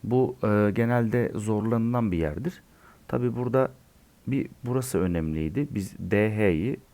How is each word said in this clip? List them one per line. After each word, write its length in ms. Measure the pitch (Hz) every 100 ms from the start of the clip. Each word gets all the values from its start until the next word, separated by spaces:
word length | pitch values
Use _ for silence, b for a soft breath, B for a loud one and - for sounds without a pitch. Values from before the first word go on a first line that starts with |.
bu, 320 | 107 127 127 123
e, 260 | 107 104 104
genelde 580 | 101 117 120 113 120 117
zorlanılan 760 | - 107 107 110 117 113 123 110
bir 60 | 87
yerdir. 440 | 78 78 143 - B B B B -
Tabi 280 | 127 123 117
burada 360 | 123 127 131 - _ _ _ _ -
bir 220 | 135 - -
burası 340 | 120 127 123 92
önemliydi. 680 | 92 85 80 78 78 107 147
Biz 240 | 101 95 -
D 380 | 90 101 107 107
H'yi 400 | 104 80 107 147 -